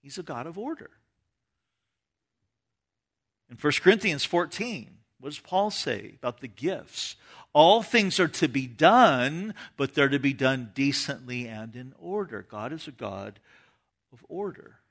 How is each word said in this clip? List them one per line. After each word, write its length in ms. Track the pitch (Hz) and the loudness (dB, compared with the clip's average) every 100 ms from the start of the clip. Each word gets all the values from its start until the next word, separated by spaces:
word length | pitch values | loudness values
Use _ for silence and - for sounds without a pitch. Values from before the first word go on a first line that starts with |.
He's 160 | 139 160 | -14 -14
a 60 | |
God 240 | 170 123 147 | -10 -8 -8
of 100 | 175 | -10
order. 340 | 254 320 - _ _ _ _ _ _ _ _ _ _ _ _ _ _ _ _ _ _ _ _ _ _ _ _ _ _ | -10 -10 -16 _ _ _ _ _ _ _ _ _ _ _ _ _ _ _ _ _ _ _ _ _ _ _ _ _ _
In 80 | 120 | -2
First 240 | 147 - | 0 4
Corinthians 440 | 185 208 208 143 | 4 4 0 -2
fourteen, 720 | - 170 160 - 233 175 - - _ _ | -2 -2 -2 -6 -8 -8 -12 -20 _ _
what 100 | 131 | -14
does 100 | 151 | -14
Paul 320 | - 185 208 | -4 -2 -2
say 420 | - - 104 104 - | -4 -4 -6 -8 -8
about 240 | 123 113 | -8 -8
the 60 | 127 | -18
gifts? 680 | 98 156 160 78 - - - - - - | -6 -6 -6 -10 -12 -12 -12 -20 -20 0
"All 300 | 147 165 226 | 6 8 6
things 360 | - 240 196 190 | 4 2 2 2
are 80 | 170 | 0
to 200 | - 151 | 2 -2
be 200 | 135 127 | -2 -6
done, 840 | 110 160 240 220 131 127 160 214 - - - | 4 6 8 6 4 0 -2 -8 -12 -16 -4
but 160 | 135 | -2
they're 160 | - 139 | 2 2
to 100 | 139 | 4
be 140 | 135 | 0
done 380 | 123 131 131 117 | 2 0 0 -6
decently 760 | 113 139 139 - 139 123 123 120 | -2 -2 -2 -6 -8 -10 -10 -10
and 280 | 110 113 | -12 -12
in 180 | 120 127 - | -14 -18 -18
order." 440 | 170 208 175 110 | -8 -8 -6 -10
God 320 | 98 107 117 | -12 -10 -10
is 140 | 160 160 | -10 -14
a 40 | |
God 480 | 123 107 98 104 101 _ _ _ _ _ _ _ | -10 -10 -8 -12 -16 _ _ _ _ _ _ _
of 140 | 123 _ | _ _
order. 520 | 175 202 - - _ _ | -10 -10 -10 -20 _ _